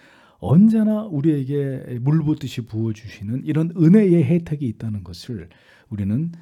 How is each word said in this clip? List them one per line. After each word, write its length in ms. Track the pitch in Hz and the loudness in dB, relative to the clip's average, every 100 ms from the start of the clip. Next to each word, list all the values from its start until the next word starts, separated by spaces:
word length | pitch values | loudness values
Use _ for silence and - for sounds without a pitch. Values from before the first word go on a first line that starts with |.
| _ _ _ _ | _ _ _ _
언제나 640 | 90 156 220 220 214 214 | 2 6 6 4 2 0
우리에게 920 | 220 147 160 147 131 143 139 131 - 120 | -4 -2 0 0 -2 -4 -4 -8 -10 -4
물붓듯이 640 | 135 160 151 156 131 - 110 | 0 0 0 -2 -6 -10 -8
부어주시는 800 | 110 113 107 98 - 101 127 151 | -4 -4 -6 -12 -12 -8 -6 -4
이런 260 | 151 165 | -2 -2
은혜의 480 | 170 160 214 196 170 | 2 6 6 6 4
혜택이 440 | 131 175 170 147 127 | 4 0 -2 -6 -6
있다는 360 | 107 110 104 | -6 -8 -8
것을 460 | 87 85 - 107 85 _ _ _ _ | -10 -14 -12 -12 -12 _ _ _ _
우리는 420 | 104 98 120 170 170 | -6 -2 -2 -4 -8